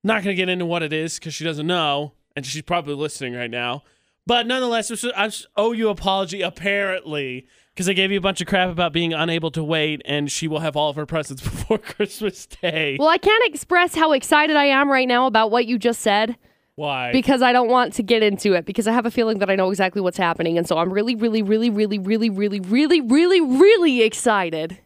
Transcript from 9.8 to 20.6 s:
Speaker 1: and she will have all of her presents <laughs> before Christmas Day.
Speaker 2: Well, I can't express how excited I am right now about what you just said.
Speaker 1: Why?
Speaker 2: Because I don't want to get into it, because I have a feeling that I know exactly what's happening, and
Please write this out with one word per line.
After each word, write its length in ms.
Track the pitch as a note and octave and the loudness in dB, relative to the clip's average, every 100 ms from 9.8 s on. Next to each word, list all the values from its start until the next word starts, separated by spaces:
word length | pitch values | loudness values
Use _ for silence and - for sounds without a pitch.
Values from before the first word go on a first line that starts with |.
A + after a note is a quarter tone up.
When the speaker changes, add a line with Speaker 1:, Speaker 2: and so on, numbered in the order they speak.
| D3+ D3+ - | 0 -2 -4
Speaker 1:
and 260 | D3 D3 | -2 -2
she 160 | - D#3+ | -4 -4
will 120 | D3+ | -2
have 160 | D#3 D3 | -2 -2
all 120 | D3+ | -2
of 60 | C#3+ | -4
her 100 | D3+ | -4
presents 360 | D#3+ C#3+ C3+ | -4 -6 -8
<laughs> 20 | |
before 340 | - - - G#3+ | -8 -8 -2 -4
Christmas 680 | - - G#3 - G#3+ - - | -4 -6 -6 -4 -6 -6 -20
Day. 500 | - F3+ D#3+ D3+ C#3 | -6 -4 -2 -2 0
Speaker 2:
Well, 100 | D4+ | 2
I 80 | F4 | 4
can't 260 | G4+ A4 G4 | 2 2 2
express 420 | D4 - F4+ F4 D#4+ | -2 0 2 2 2
how 160 | D#4+ | 2
excited 420 | C#4 - D4+ D#4 D4+ | 2 4 2 4 2
I 100 | C#4+ | 4
am 240 | C4+ C#4+ | 2 2
right 180 | C4 B3+ | 2 2
now 180 | B3 C4 | 2 4
about 240 | G#3+ A3 | 2 2
what 140 | A#3+ A3+ | 2 0
you 120 | A#3+ | 0
just 240 | A#3+ A3+ | 0 0
said. 340 | A3 G3+ A3+ A#3 _ _ _ - | 2 2 0 -6 _ _ _ -10
Speaker 1:
Why? 360 | D3 C3 B2 | -6 -4 0
Speaker 2:
Because 300 | C4 B3+ C4+ | 0 2 4
I 100 | B3+ | 6
don't 180 | B3 A#3 | 4 4
want 240 | B3 A#3+ - | 2 2 -2
to 80 | |
get 200 | G3+ A3+ | 0 4
into 300 | G#3+ G3 G#3 | 4 2 2
it, 120 | F3+ E3 | 2 0
because 220 | G3+ G#3+ | -2 0
I 60 | |
have 120 | A#3 A3+ | 0 0
a 60 | |
feeling 280 | B3 A3 G#3 | 0 0 0
that 100 | G3 | 0
I 60 | G3 | 2
know 140 | F#3 | 0
exactly 320 | G3 F#3 G3+ | 0 -2 0
what's 160 | F#3 - | -2 0
happening, 400 | F3 E3 E3+ | 0 0 0
and 100 | E3+ | 0